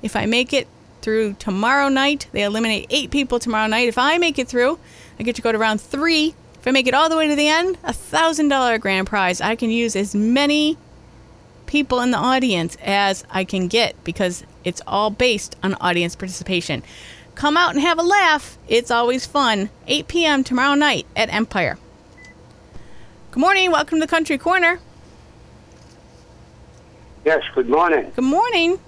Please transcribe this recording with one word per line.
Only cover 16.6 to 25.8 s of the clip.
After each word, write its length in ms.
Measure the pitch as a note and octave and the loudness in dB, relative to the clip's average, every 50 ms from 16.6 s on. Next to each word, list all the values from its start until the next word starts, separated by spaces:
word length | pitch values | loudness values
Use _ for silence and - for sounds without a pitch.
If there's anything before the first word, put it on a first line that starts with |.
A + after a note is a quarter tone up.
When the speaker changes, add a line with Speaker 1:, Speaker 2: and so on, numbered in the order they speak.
| E3+ - D3+ B2 - - - - - - - - - - - | -2 -4 -6 -6 -8 -12 -20 -20 -20 -20 -20 -20 -20 -20 -12
Speaker 1:
Come 200 | - - D4 D4 | -2 -2 0 2
out 160 | E4 F4 E4+ - | 4 2 2 2
and 80 | C#4+ | 0
have 180 | C#4 F4 E4+ D#4+ | 0 0 0 2
a 40 | E4+ | 2
laugh. 560 | F4 G4 G#4 F#4+ E4 D4+ D4 - - - - - - | 2 4 4 4 4 2 2 -2 -8 -20 -20 -6 0
It's 220 | - A#3 A#3 - | 0 0 0 2
always 360 | A#3+ A#3 A#3+ A#3+ B3+ C4 - | 0 0 2 2 0 -2 -4
fun. 440 | - - C#4+ C#4 A#3+ A3 G3+ F#3+ G#3+ - - - | -2 0 0 2 2 2 0 -2 -6 -8 -16 -4
Eight 220 | - C4+ D4 - - | -4 -2 -2 -2 -2
P 160 | - E4+ E4+ | -2 0 2
M 180 | D#4 D4 C4+ C4 | 2 2 0 0
tomorrow 320 | - B3+ B3 B3 C#4 C#4+ | 0 0 0 2 2 2
night 320 | C#4+ D4+ D4 B3+ D#3+ - - - | 2 2 2 0 0 -4 -8 -4
at 180 | - A3 - - | -4 -2 -2 0
Empire. 460 | G#3+ A3+ A3+ - G3+ F3 A#2+ - - - - - - - - - - - - - - - - - - - - - - - - - - - - - - - - | -4 -4 -2 -2 -2 -2 -2 -4 -8 -14 -20 -20 -20 -20 -20 -20 -20 -20 -20 -20 -20 -20 -20 -20 -20 -20 -20 -18 -18 -18 -16 -18 -18 -18 -20 -20 -20 -20 -10
Good 100 | - B3 | -2 0
morning. 300 | C#4 F4+ G4 F#4+ F#4+ F#4 | 2 4 4 4 4 4
Welcome 280 | E4 D4 D4+ - - D#4+ | 2 2 0 0 0 -2
to 80 | D#4 | 0
the 40 | D#4 | 2
Country 260 | E4+ E4 D#4+ - D#4 | 0 0 0 0 -4
Corner. 440 | C4 - E4 F4+ F#4+ F4 E4 F4 F4 - - - - - - - - - - - - - - - - - - - - | -2 0 0 2 2 2 2 0 -2 -8 -20 -20 -20 -20 -20 -20 -20 -20 -20 -20 -20 -20 -20 -20 -20 -20 -20 -20 -20